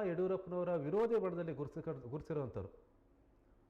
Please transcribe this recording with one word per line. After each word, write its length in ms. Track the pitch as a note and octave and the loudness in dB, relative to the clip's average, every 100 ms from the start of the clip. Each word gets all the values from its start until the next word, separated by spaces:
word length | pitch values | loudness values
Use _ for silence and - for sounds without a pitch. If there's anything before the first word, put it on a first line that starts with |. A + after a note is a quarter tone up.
ಯಡಿಯೂರಪ್ಪನವರ 720 | G3+ E3+ F#3 F#3 F3 F3+ F3 E3+ | 0 2 2 2 -2 -2 2 2
ವಿರೋಧಿ 400 | C#3+ G3 A#3 A3+ | 2 4 4 4
ಬಣದಲ್ಲಿ 360 | F#3 F3 E3 | 2 0 -2
ಗುರುತಿಸ್ಕೊಂಡ್-, 560 | C3+ D3 D#3+ D#3+ C#3 B2 | -4 -6 -6 -6 -6 -6
ಗುರುತಿಸಿರುವಂಥವ್ರು. 640 | D3+ - D3+ B2+ G#2 F#2+ - - _ _ _ _ _ - - _ | -6 -4 -2 -2 -4 -8 -10 -20 _ _ _ _ _ -20 -20 _